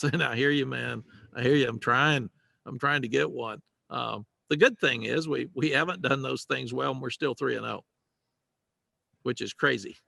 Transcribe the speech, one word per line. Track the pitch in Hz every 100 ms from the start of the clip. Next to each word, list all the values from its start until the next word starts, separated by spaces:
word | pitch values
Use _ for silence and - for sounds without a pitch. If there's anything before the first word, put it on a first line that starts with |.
saying, | 147 175
I | 143
hear | 117 139
you, | 147
man. | 131 127 120 120 117 - -
I | -
hear | 123
you. | 147 127
I'm | 113
trying. | - 123 147 143 113 _ _ _
I'm | - 131
trying | 139 143
to | 123
get | 131 151
one. | 139 113 107 _ _ _
Um, | 131 120 110 104 _ _
the | 151
good | 240 240
thing | 147 120
is | 110 131 160
we, | 139 123
we | - 151
haven't | 139 165 185
done | 127 139
those | 131 131
things | - 135 127
well, | 127 139
and | 131
we're | 131
still | - 147
three | 120 135
and | 117
oh, | 113 107 - _ _ _ _ _ _ _ _ _ _ _ _ _
which | - 127
is | -
crazy. | - 143 127 98 -